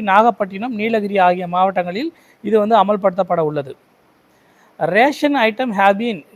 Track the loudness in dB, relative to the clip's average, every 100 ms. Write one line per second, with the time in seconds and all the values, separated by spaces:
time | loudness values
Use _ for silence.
0 | 2 4 4 2 -4 -8 -8 -6 -2 -2
1 | 0 2 2 2 -2 0 0 0 -4 -6
2 | -8 -12 _ _ -2 0 4 2 2 0
3 | 0 0 -2 -2 -2 -4 -8 -14 _ _
4 | _ _ _ _ _ _ _ -6 -2 2
5 | 2 2 -2 0 0 -2 -4 2 2 2
6 | -2 -8 -12